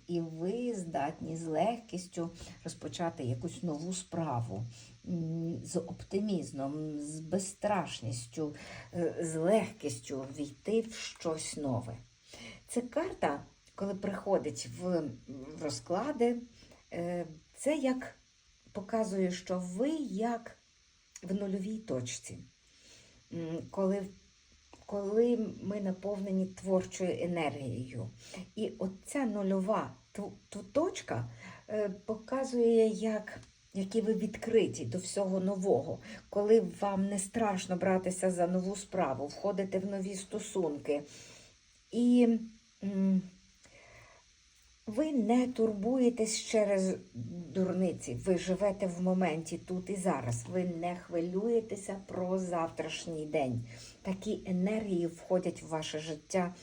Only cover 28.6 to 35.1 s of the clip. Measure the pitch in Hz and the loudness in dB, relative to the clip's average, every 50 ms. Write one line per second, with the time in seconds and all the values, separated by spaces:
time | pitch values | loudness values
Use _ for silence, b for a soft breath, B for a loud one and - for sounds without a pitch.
28.6 | 220 - - - 190 190 - - - - - 285 262 220 202 208 196 190 196 190 | -4 -4 -2 -4 -4 -4 -6 -8 -8 -4 -2 0 0 2 2 2 2 2 4 4
29.6 | 185 208 214 180 139 120 - - - _ - - 202 180 - - - - - 190 | 4 4 2 2 0 -2 -6 -12 -20 _ -10 -8 -8 -8 -10 -14 -16 -12 -12 -12
30.6 | - - - 277 339 392 392 - - - - 117 120 B B B B 185 B B | -8 -2 2 2 2 2 0 -4 -6 -4 -4 -4 -4 B B B B -16 B B
31.6 | B B 214 214 208 196 190 - - - 220 220 - - 262 269 262 262 247 240 | B B 0 0 0 0 -2 -4 -6 -6 -6 -6 -4 -4 -2 -2 0 0 4 6
32.6 | 233 233 233 226 220 220 214 185 214 220 214 208 214 - - - - - - _ | 6 8 8 8 8 6 4 2 0 0 0 0 -4 -6 -12 -14 -16 -18 -20 _
33.6 | _ _ - 190 190 190 220 226 202 220 220 - - - - - - 226 226 220 | _ _ -4 -4 -2 0 0 2 2 2 2 2 0 -2 -4 -4 0 4 6 6
34.6 | 175 139 117 - 139 113 120 180 - - | 6 4 0 -4 -4 -4 -4 -4 -4 -4